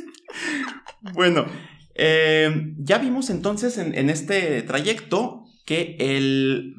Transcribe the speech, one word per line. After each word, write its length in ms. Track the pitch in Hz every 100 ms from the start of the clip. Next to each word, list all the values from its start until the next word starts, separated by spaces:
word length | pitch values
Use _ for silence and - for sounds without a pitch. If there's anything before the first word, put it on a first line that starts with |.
| - - -
<laughs> 840 | - - 294 262 - - - 190
bueno, 320 | 170 180 165 151 - - - - -
eh, 800 | 160 160 160 156 156 156 156 151
ya 200 | 143 208
vimos 320 | 269 254 254
entonces 480 | 170 196 208 247 214
en, 160 | 160 -
en 140 | 139
este 520 | 160 147 196 170 127
trayecto 800 | 113 135 170 220 - 185 254 - - _ -
que 300 | 160 165 156
el 720 | 135 139 135 135 135 135 -